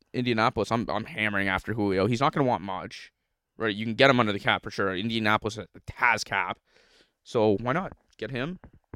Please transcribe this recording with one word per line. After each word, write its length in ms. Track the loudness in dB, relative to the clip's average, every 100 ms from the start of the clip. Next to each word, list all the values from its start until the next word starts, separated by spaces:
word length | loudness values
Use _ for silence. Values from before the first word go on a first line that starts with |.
| _
Indianapolis, 600 | -4 0 2 2 2 0
I'm, 140 | -2 -2
I'm 140 | -4
hammering 440 | -6 -4 -2 0 0
after 240 | -2 -2
Julio. 340 | -2 0 2 2
He's 140 | 2
not 120 | 0
gonna 120 | 2 0
want 160 | 0
much, 500 | -4 -8 -10 -14 -20 _ _ _ _ -6
right? 180 | -4
You 100 | -2 -2
can 80 |
get 160 | 4 6
him 100 | 6
under 120 | 4
the 80 | 0
cap 220 | 0 -2
for 80 | -2
sure. 240 | -4 -2
Indianapolis 640 | -2 -2 0 2 2 0 -8 -12 -18 -18
has 300 | 0 2 2
cap, 340 | 0 -2 -2 -6 _ _ _ _ _ _
so 320 | -4 2 4 2
why 100 | 0
not 200 | -4 -6 -12 _ -14
get 120 | -10
him? 280 | -6 -6 -8 -16 -20 _